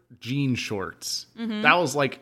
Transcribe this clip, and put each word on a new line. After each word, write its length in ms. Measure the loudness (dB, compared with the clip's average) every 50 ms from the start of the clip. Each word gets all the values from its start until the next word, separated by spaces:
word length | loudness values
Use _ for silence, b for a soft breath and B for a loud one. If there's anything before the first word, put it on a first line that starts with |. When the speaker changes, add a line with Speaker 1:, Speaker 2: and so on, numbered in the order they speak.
| _ _ -20 -16
Speaker 1:
jean 340 | -8 -4 -2 0 0 0 0
shorts. 720 | -2 -2 -4 -6 -6 -6 -8 -10 -12 -10 -8 -8 -8 -8 -12 _ -10
Speaker 2:
Mm-hmm. 260 | -8 -6 -4 2 4
Speaker 1:
That 100 | 6 6
was, 200 | 6 4 2 2
like, 240 | 0 0 0 -2 -6